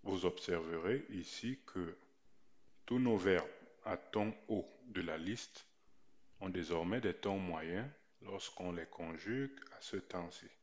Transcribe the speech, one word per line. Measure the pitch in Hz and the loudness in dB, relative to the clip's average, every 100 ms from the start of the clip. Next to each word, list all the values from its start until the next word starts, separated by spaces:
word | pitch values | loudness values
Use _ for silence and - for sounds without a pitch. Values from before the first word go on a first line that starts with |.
Vous | 95 95 90 | 0 4 4
observerez | - - 85 82 82 87 135 - | 2 0 2 2 0 2 2 0
ici | 95 82 - 113 131 - | -6 -6 -4 -4 -4 -4
que | 95 85 - - - - - - - - - - | -2 -2 -6 -18 -20 -20 -20 -18 -18 -18 -16 0
tous | 123 | 4
nos | 127 107 | 6 6
verbes | 92 90 80 - - - | 8 6 6 -8 -18 -10
à | 107 90 | -4 -4
ton | - 107 104 110 - | 0 2 2 -2 -2
haut | 107 - - 123 | -2 -2 -12 -6
de | 95 | -2
la | 85 80 | 0 0
liste | 85 117 - - - - - - - - - - | -2 -2 -6 -14 -18 -20 -20 -20 -20 -20 -20 -6
ont | 95 | -2
désormais | 87 80 85 85 117 | 0 2 2 4 4
des | 107 87 | 2 2
tons | 101 98 | 2 2
moyens | 92 82 80 90 135 - - - | 0 -2 0 -2 -2 -8 -20 -16
lorsqu'on | - 98 - - 90 | -8 -6 -6 -4 -4
les | 87 82 | -2 -6
conjugue | - 82 80 92 127 139 135 - - | -6 -6 -4 -2 0 -2 -6 -16 -14
à | |
ce | - 101 | -6 -6
temps-ci. | - 90 85 - - - | -4 -4 -4 -8 -16 -18